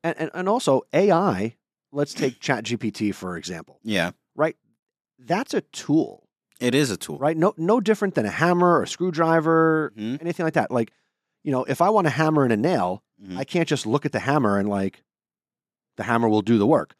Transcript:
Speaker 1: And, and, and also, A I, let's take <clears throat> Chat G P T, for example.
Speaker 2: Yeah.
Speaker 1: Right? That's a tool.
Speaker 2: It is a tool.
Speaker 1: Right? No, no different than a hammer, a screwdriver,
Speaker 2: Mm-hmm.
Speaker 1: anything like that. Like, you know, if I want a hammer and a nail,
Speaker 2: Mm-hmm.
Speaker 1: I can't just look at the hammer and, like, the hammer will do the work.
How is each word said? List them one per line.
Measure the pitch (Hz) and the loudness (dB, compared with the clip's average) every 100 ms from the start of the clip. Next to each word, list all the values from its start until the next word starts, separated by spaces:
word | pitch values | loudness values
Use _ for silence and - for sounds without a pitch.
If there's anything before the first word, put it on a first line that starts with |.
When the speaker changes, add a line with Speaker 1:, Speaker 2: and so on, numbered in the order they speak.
Speaker 1:
And, | 170 151 | -4 -4
and, | 160 | -6
and | - 185 | -4 -2
also, | 233 - 131 - | 0 2 0 2
A | 147 202 | 2 4
I, | 165 196 95 110 - _ _ _ | 4 2 -2 -4 -8 _ _ _
let's | 143 143 | -4 -4
take | - 139 120 | -2 -4 -4
<clears throat> | |
Chat | - 120 | -4 -4
G | 110 | -2
P | 113 113 | -4 -4
T, | - 107 | -2 -4
for | 95 92 85 | -4 -8 -10
example. | 82 85 78 _ | -10 -12 -14 _
Speaker 2:
Yeah. | 110 98 85 - _ | -4 -2 -2 -4 _
Speaker 1:
Right? | - 156 - _ _ _ _ _ _ | -2 -2 -2 _ _ _ _ _ _
That's | 123 175 - | -4 -4 -2
a | 190 | -6
tool. | - - - 156 - - _ _ _ _ | -6 -14 0 0 0 -8 _ _ _ _
Speaker 2:
It | 123 | 0
is | 135 135 | 2 0
a | 95 | -4
tool. | - 73 | -8 -4
Speaker 1:
Right? | 143 160 | -2 2
No, | 185 | 0
no | 185 165 240 | 0 0 2
different | 202 208 196 | 2 0 0
than | - | -2
a | 107 | -2
hammer, | 92 170 175 175 160 | 0 2 4 4 4
a | 87 | 0
screwdriver, | - 180 156 165 165 156 165 160 156 151 | -4 -4 0 2 2 4 4 4 2 -2
Speaker 2:
Mm-hmm. | 104 107 143 | -6 -8 -6
Speaker 1:
anything | 170 170 | -6 -4
like | 160 | -2
that. | 156 104 | 0 0
Like, | 120 117 _ _ _ _ _ | -2 -4 _ _ _ _ _
you | 151 | -4
know, | 127 | -4
if | 127 131 | -2 0
I | 175 | 2
want | 220 165 | 2 0
a | |
hammer | 120 156 156 | 0 2 2
and | 131 | 2
a | 107 | 2
nail, | 143 160 90 95 _ _ | 2 0 -2 -4 _ _
Speaker 2:
Mm-hmm. | 98 90 | -10 -8
Speaker 1:
I | |
can't | 139 175 165 | -4 -2 -2
just | 143 | -2
look | 107 139 | 0 -2
at | 143 | -2
the | 113 | -4
hammer | 120 147 110 101 | 0 2 2 2
and, | 101 | 0
like, | 101 98 - _ _ _ _ _ _ _ _ _ | -2 -4 -8 _ _ _ _ _ _ _ _ _
the | - | -10
hammer | 110 117 117 | -2 0 2
will | 107 | 2
do | 101 113 | 2 2
the | 104 | 4
work. | 151 76 | 2 0